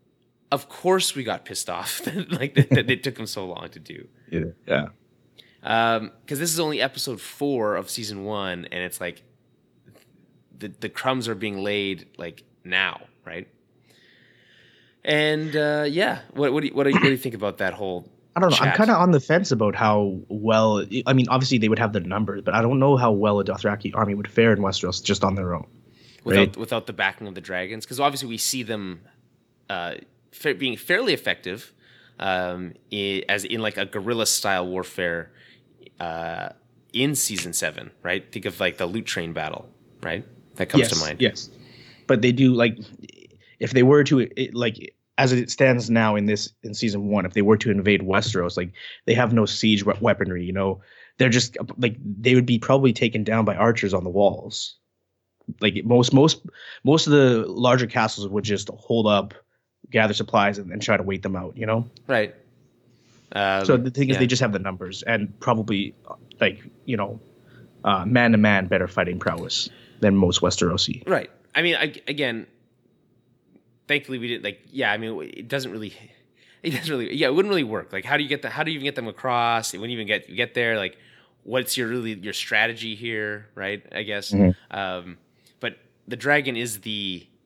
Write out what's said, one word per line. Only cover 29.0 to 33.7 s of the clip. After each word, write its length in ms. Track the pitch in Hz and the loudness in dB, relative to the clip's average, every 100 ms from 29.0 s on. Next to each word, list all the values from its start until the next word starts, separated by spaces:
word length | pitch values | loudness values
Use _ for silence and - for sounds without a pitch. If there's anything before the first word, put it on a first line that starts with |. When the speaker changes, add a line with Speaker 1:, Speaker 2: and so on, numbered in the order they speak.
| - _ _ _ _ _ - | -16 _ _ _ _ _ -10
Speaker 1:
uh, 260 | 95 85 - - _ _ | -8 -8 -10 -16 _ _
fa-, 220 | - 156 | -8 -6
being 240 | 131 131 110 | -4 -4 -6
fairly 360 | - 180 254 | -2 -2 0
effective, 600 | 143 - 87 92 104 - _ _ _ _ - | -2 -4 -6 -8 -12 -14 _ _ _ _ -8
um, 540 | 98 92 90 90 90 - _ | -4 -2 -2 -6 -10 -14 _
i-, 300 | 101 98 95 - | -6 -4 -4 -2
as 160 | 101 | -4
in, 160 | - 113 | -4 -4
like, 140 | 110 | -4